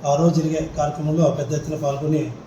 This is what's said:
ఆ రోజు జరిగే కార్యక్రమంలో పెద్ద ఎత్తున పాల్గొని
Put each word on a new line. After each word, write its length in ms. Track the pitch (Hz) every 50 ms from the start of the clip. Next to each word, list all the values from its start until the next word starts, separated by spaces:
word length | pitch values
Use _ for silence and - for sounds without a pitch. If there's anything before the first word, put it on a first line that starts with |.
| - 139
ఆ 60 | 143
రోజు 200 | 151 165 170 151
జరిగే 360 | 160 156 156 156 160 160 - -
కార్యక్రమంలో 600 | - 147 143 - - 151 151 156 165 160 143 - -
పెద్ద 140 | 139 120 151
ఎత్తున 220 | 147 - - 156
పాల్గొని 560 | - 151 139 139 139 151 151 156 151 156 - 123 - -